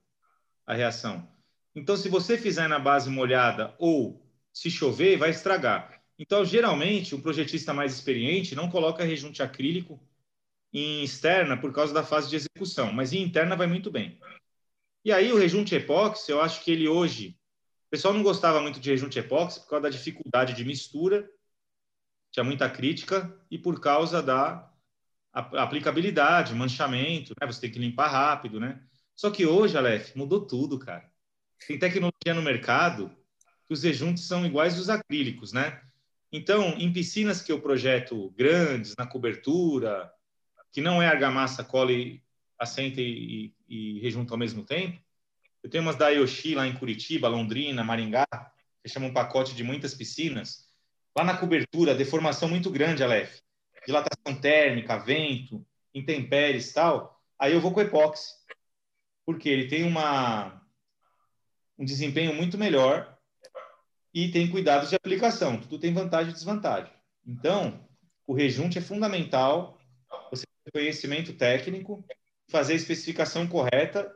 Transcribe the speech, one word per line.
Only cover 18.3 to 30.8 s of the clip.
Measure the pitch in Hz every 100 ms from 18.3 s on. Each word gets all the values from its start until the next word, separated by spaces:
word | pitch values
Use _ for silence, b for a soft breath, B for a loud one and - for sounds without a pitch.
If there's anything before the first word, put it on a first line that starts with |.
| 170 170 156
muito | 147 135
de | 131
rejunte | 135 139 123
epóxi | 113 139 175 -
por | -
causa | 147
da | 143
dificuldade | 131 160 - 131 123 127
de | 120
mistura, | 120 139 - 143 180 208 202 - _ _ _ _ _ _ _ _ _
tinha | -
muita | 123 139 131
crítica, | - 131 147 - 190 180 - -
e | 165
por | 175 139
causa | 147 147 170 165
da | 135 131 151 175 - _ _ _ _ _ _
a-, | 123 120 -
aplicabilidade, | 120 202 156 147 196 160 143 175 123
manchamento, | 117 127 127 143 123 147 165 - -
né? | 139
Você | 113
tem | 120
que | 117
limpar | 120 117 147
rápido, | 135 147 143 113 107
né? | 123 135 b b b -
Só | 208
que | 202
hoje, | 160 180 208 151
Aleph, | 123 107 -
mudou | 131 139 202 -
tudo, | 127 139
cara. | 131